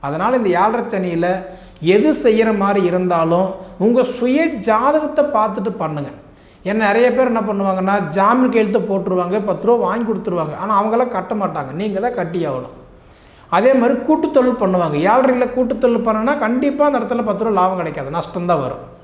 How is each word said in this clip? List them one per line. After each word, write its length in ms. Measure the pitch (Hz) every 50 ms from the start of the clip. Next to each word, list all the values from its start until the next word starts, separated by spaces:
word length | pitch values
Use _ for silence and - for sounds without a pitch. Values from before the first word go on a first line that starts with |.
அதனால 360 | - 143 147 160 190 226 254
இந்த 120 | 254 220 190
ஏழரை 340 | 175 170 190 214 220 240 214 -
சனியில 540 | - 190 185 180 170 165 175 175 185 190 190 - - - - - - -
எது 340 | 156 165 185 214 240 311 294 -
செய்யற 340 | - 247 220 214 220 220 220
மாதிரி 280 | 202 196 196 202 196 185
இருந்தாலும், 680 | 175 170 180 180 180 175 165 165 165 170 175 190 190 185 - - - - -
உங்க 240 | 180 220 240 254
சுய 440 | 247 247 - - 233 247 254 302 330
ஜாதகத்தை 800 | 320 - 226 185 226 220 220 240 277 294 311 302 294 - - 294
பார்த்துட்டு 460 | 285 - 220 214 214 196 - 190 226
பண்ணுங்க. 380 | - - 170 156 151 147 143 127 - - - - - - - - - - -
ஏன்னா, 100 | 185 202
நிறைய 400 | 220 220 202 208 226 240 247 -
பேர் 120 | 262 254
என்ன 140 | 254 233 226
பண்ணுவாங்கன்னா, 680 | 214 208 208 196 196 196 185 190 190 190 196 208 190 151
ஜாமீன் 420 | 151 196 196 208 240 254 254 247
கையெழுத்து 280 | 202 226 220 196 202 220
போட்டுருவாங்க, 600 | 185 - 196 196 - - 180 180 180 175 185 214 196
பத்து 200 | 208 180 - -
ரூபா 200 | 196 240 233 196
வாங்கி 260 | 180 196 233 233 214
கொடுத்துருவாங்க, 440 | 214 185 - 208 175 170 160 151 143
ஆனா 280 | - 180 208 214 196 208
அவங்களாம் 240 | 220 220 233 254 240
கட்ட 260 | - 190 180 - 226
மாட்டாங்க, 380 | 214 196 175 151 151 139 131
நீங்க 280 | 135 160 202 214 196 190
தான் 140 | 208 247 240
கட்டி 320 | 214 175 160 165 180 165
ஆகணும். 280 | 147 135 127 127 - - - - - - - - - - - - - - - - -
அதே 240 | - 180 214 254
மாதிரி 260 | 269 254 233 240 - -
கூட்டுத்தொழில் 640 | - - 311 311 - 285 - 269 247 254 233 240
பண்ணுவாங்க, 360 | 220 190 185 180 175 160 147 147
ஏழரையில 520 | 160 196 220 254 262 262 254 247 254 -
கூட்டுத்தொழில் 540 | - 247 254 247 277 - - 247 233 233 233
பண்ணனா 320 | 233 214 214 220 262 294 294
கண்டிப்பா 480 | 220 220 240 254 277 285 285 - 294
அந்த 120 | 294 277 247
இடத்துல 260 | 226 196 247 233 220
பத்து 200 | 214 202 180 220
ரூபா 160 | 226 208 190
லாபம் 160 | 180 185 190
கிடைக்காது, 340 | 180 170 160 147 151 139 135
நஷ்டம்தான் 500 | 151 170 165 - - 190 175 175 175 151
வரும். 320 | 131 127 135 - - - - -